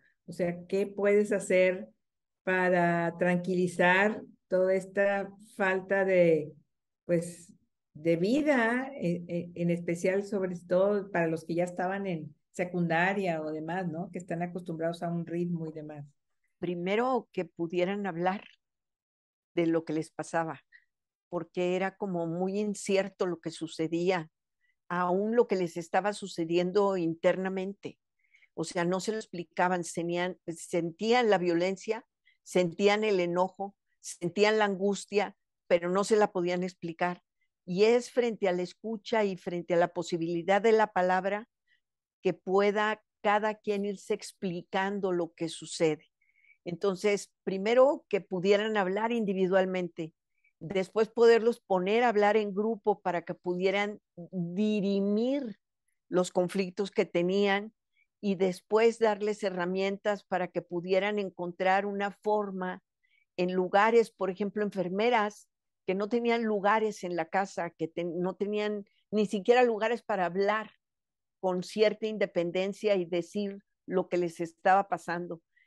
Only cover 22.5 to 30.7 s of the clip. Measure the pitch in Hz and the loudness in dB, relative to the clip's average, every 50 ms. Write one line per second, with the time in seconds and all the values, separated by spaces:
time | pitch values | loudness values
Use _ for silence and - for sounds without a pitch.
22.5 | 190 208 214 208 202 - - - 196 190 190 196 - - 196 180 170 - - 165 | -2 -2 -4 -4 -4 -6 -2 0 0 0 0 0 -2 -2 -2 -2 -2 -4 -6 -10
23.5 | - - 165 156 - - 160 160 170 170 175 185 185 175 156 - _ _ _ _ | -8 -8 -10 -10 -6 -4 -4 -2 -2 0 2 2 0 0 -2 -6 _ _ _ _
24.5 | _ _ _ _ _ _ _ - 175 180 180 180 180 190 208 220 226 240 233 - | _ _ _ _ _ _ _ -6 -4 -2 0 0 0 0 0 0 2 2 2 2
25.5 | 202 185 180 165 - 175 165 - - 185 185 208 202 - 202 180 - - 165 165 | 2 -2 -2 -2 -4 -8 -8 -2 -2 0 0 0 -4 -4 -10 -10 -6 -6 -4 0
26.5 | 170 175 180 180 180 208 202 196 196 185 165 165 165 - - 180 180 185 185 190 | 0 0 0 2 2 2 2 2 0 0 -2 -2 -2 2 2 2 2 2 -2 -4
27.5 | 190 190 185 196 202 _ - 143 - _ _ _ _ _ _ _ _ _ _ _ | -4 -6 -6 -8 -10 _ -14 -16 -16 _ _ _ _ _ _ _ _ _ _ _
28.5 | - - 160 - - 180 170 175 185 185 180 226 214 220 220 - - 175 170 _ | -8 -8 -8 -4 -2 -2 0 0 0 -2 -2 -4 -6 -6 -8 -10 -12 -12 -12 _
29.5 | - - 180 180 185 180 170 - - 180 170 170 175 175 180 185 180 _ - 170 | -2 0 0 0 0 -2 -4 -6 -6 -6 -4 -4 -2 -2 -2 -4 -6 _ -12 -12
30.5 | 165 - - - | -12 -12 -10 -4